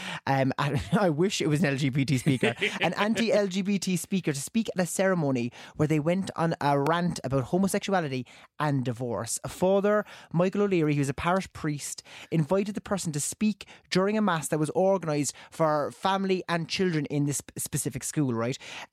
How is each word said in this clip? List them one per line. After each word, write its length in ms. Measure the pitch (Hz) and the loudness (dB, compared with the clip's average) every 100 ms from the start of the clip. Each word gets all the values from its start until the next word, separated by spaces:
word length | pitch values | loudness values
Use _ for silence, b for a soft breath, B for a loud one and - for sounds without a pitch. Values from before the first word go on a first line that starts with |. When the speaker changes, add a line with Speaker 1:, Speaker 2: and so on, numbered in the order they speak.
| B 160 - | B -8 0
Speaker 1:
um, 280 | 135 135 - | 2 2 2
<laughs> 20 | |
I 520 | 143 127 - 220 196 | 0 -2 0 2 2
wish 320 | 147 190 - | 2 0 0
it 80 | - | 0
was 100 | 147 | 2
an 60 | 156 | 2
L 100 | 139 | 2
G 140 | 143 | 0
B 160 | 131 180 | 0 0
T 120 | 131 | 0
speaker, 380 | - 123 220 233 202 | 2 2 0 0 -4
Speaker 2:
<laughs> 140 | - | 0
Speaker 1:
an 120 | 185 | -2
anti-L 540 | - 208 220 220 190 208 | 0 0 2 2 2 2
G 140 | 180 | 0
B 160 | 196 202 | 0 0
T 180 | - 180 | 0 -2
speaker 340 | - 190 165 | 0 -2 0
to 80 | 143 | -4
speak 300 | - 226 220 | -2 -2 -2
at 80 | - | -2
a 40 | 175 | -2
ceremony 680 | - 190 185 143 131 120 B B B | 2 2 2 2 0 -2 B B B
where 140 | 151 | 2
they 100 | 156 | 2
went 320 | 147 185 95 - | 2 0 -2 0
on 180 | 165 165 | 0 2
a 180 | 143 143 | 2 4
rant 400 | 139 170 175 165 127 | 4 2 0 -2 -2
about 180 | 135 | -2
homosexuality 800 | 120 175 196 202 - 190 156 131 123 B B _ | 0 0 2 0 0 0 0 -4 -6 B B _
and 240 | 151 143 120 | 0 0 0
divorce. 540 | 117 127 104 113 - - | -4 -4 -4 -4 -6 -8
Father 600 | - 185 196 202 208 202 B B | 0 2 4 4 2 0 B B
Michael 300 | 160 185 196 | 0 2 2
O'Leary, 340 | 202 185 151 143 | 0 2 2 2
who's 140 | 135 | 0
a 40 | |
parish 380 | 139 170 190 185 | -2 0 0 -2
priest, 500 | - 160 147 - - B B B | -8 -6 -6 -8 -12 B B B
invited 440 | 165 147 190 202 214 | 0 2 0 0 -6
the 60 | |
person 300 | - 196 170 | -4 -4 -4
to 80 | 147 | -4
speak 460 | - - 214 208 - B B | -6 -2 -2 -2 -10 B B
during 280 | 180 190 214 | 0 2 2
a 40 | |
mass 260 | 208 165 143 | 2 0 -2
that 100 | 156 | -2
was 120 | 151 | 0
organised 640 | - 185 196 160 147 139 B B | 2 2 2 0 -2 -2 B B
for 400 | - 160 151 123 | -2 2 2 -2
family 540 | - 196 196 190 190 - | -2 -2 0 2 0 0
and 220 | 170 160 | -2 -2
children 360 | - 185 156 147 | 0 2 2 0
in 180 | 147 143 | 0 0
this 140 | 135 | 0
sp-, 80 | - - | -6 -10
specific 480 | - 147 - 135 - | -6 -4 -4 -4 -4
school, 280 | - 139 | 0 0
right? 240 | 113 117 139 B B B | 2 0 -4 B B B